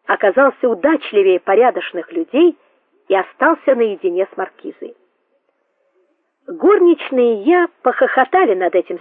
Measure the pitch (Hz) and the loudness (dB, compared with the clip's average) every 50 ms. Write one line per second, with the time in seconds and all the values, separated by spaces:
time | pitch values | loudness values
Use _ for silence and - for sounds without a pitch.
0 | _ - 196 - - 202 175 254 277 269 - - - 247 226 175 165 302 330 - | _ -6 -4 -2 -2 0 2 2 2 0 0 -2 -4 -4 -2 -2 -2 -2 -2 -2
1 | - - - 202 190 190 185 175 - - 196 214 247 240 - 180 170 - - 175 | -4 -4 -2 0 2 2 0 0 0 0 0 2 2 2 0 -4 -6 -10 -10 -12
2 | 156 - - 330 330 - - 277 349 349 - _ _ _ _ _ _ _ _ _ | -12 -8 -8 -8 -6 -4 0 2 2 2 0 _ _ _ _ _ _ _ _ _
3 | _ - 190 190 185 - - - 262 311 330 320 - 294 269 240 233 220 196 165 | _ -4 -4 -4 -4 -6 -6 -2 -2 0 -2 0 0 -2 0 0 0 -2 -4 -4
4 | - 185 170 180 196 - - - 190 - - _ - 202 - _ - 233 233 _ | -6 -4 -2 -2 -4 -4 -6 -10 -12 -12 -12 _ -18 -18 -16 _ -18 -20 -20 _
5 | _ _ _ _ _ _ _ _ _ _ _ _ _ _ _ _ _ _ _ _ | _ _ _ _ _ _ _ _ _ _ _ _ _ _ _ _ _ _ _ _
6 | _ _ _ _ _ _ _ _ _ - 349 - 247 349 415 403 370 349 330 - | _ _ _ _ _ _ _ _ _ -16 -6 0 2 4 4 6 4 4 4 2
7 | - - 269 254 240 233 226 202 196 277 359 359 339 - _ _ - 254 240 - | -2 -4 -2 0 0 0 0 0 0 2 2 2 2 -2 _ _ -4 -4 -2 0
8 | 269 - - 262 262 - - 370 370 254 190 185 185 170 190 185 170 - 185 170 | 0 0 2 0 0 2 2 2 2 2 0 0 -2 -2 -2 -2 -2 -4 -6 -14